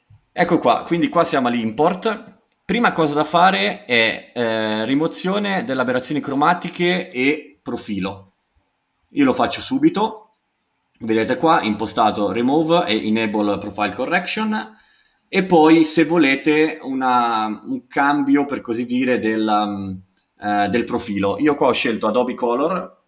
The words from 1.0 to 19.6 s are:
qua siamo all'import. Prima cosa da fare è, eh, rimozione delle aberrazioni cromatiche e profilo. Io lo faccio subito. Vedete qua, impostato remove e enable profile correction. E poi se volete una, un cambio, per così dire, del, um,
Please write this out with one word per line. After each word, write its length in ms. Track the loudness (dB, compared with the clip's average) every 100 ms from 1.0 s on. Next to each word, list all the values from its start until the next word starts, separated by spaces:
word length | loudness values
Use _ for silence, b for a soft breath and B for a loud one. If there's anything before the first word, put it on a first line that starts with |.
| 0
qua 140 | 0
siamo 260 | 0 0 0
all'import. 920 | -2 -2 0 0 0 -4 -6 -10 -20 _ _
Prima 280 | -6 0 0
cosa 220 | 2 0
da 100 | 0
fare 600 | 0 4 4 2 -2 -4
è, 480 | 0 2 2 0 -8
eh, 500 | -4 -2 0 -2 -2
rimozione 800 | 0 0 0 -2 -4 -2 -2 -2
delle 160 | -2 -2
aberrazioni 400 | 0 -2 -2 -6
cromatiche 880 | -4 0 2 0 -2 -2 0 0 -4
e 480 | -2 0 0 -4 _
profilo. 680 | -10 -10 -8 -6 -6 -8 -18 _ _ _ _ _ _ _ _
Io 100 | 0
lo 80 | 2
faccio 280 | 2 0 -2
subito. 760 | -4 2 2 2 -2 -4 -20 _ _ _ _ _ _ -10
Vedete 360 | -2 0 0 0
qua, 260 | 2 2
impostato 680 | 2 -2 -4 0 0 2 -2
remove 540 | 0 0 2 2 2 2
e 200 | 0 0
enable 520 | 0 0 0 0 -2
profile 360 | -6 -4 -4
correction. 840 | -4 -4 -4 -4 -4 -4 -4 -6 b b b b b _
E 160 | -2
poi 400 | 2 6 6 6
se 200 | 4 2
volete 720 | 2 4 2 2 2 2 2 -2
una, 800 | -8 -2 0 2 2 0 -2 -6
un 220 | -8 -10 -6
cambio, 560 | -2 0 0 2 2
per 160 | 2 -4
così 240 | -6 -6 -2
dire, 320 | -2 0 0
del, 280 | 0 0 0
um, 540 | 0